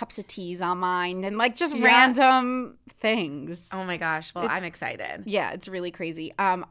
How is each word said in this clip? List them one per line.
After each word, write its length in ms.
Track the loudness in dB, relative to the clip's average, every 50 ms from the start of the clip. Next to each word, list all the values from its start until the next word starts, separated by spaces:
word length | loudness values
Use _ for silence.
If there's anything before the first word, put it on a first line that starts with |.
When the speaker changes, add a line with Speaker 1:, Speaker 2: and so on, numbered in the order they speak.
Speaker 1:
cups 180 | -10 -8 -8 -10
of 80 | -10
teas 340 | -10 -10 -10 -10 -10 -6 -4
on 160 | -2 -2 0
mine 480 | 0 0 0 0 0 0 -2 -2 -4 -4
and, 140 | -4 0 0
like, 180 | 0 0 2
just 180 | 0 -2 -2 0
Speaker 2:
Yeah. 80 | 4 6
Speaker 1:
random 920 | 8 8 8 8 6 6 6 6 8 8 6 4 0 -2 -4 -6 -8 -12 _ _ -20 _ _
things. 680 | 0 0 0 0 0 -4 -6 -8 -10 -10 -10 -12 -12 -10
Speaker 2:
Oh 120 | -8 -6 -6
my 100 | -4 -4
gosh. 380 | -4 -2 -2 -2 -4 -6 -8 -6
Well, 100 | -4 -4
Speaker 1:
It 60 | -2
Speaker 2:
I'm 140 | -2 -4 -4
excited. 580 | -6 -8 -8 -8 -8 -8 -8 -10 -10 -10 -10 -6
Speaker 1:
Yeah, 280 | -4 -2 -2 -2 -2
it's 140 | -4 -8 -10 -10
really 220 | -8 -8 -8 -8
crazy. 440 | -8 -8 -8 -8 -8 -8 -10 -8 -4 0
Um, 280 | 0 0 0 0 -4 -6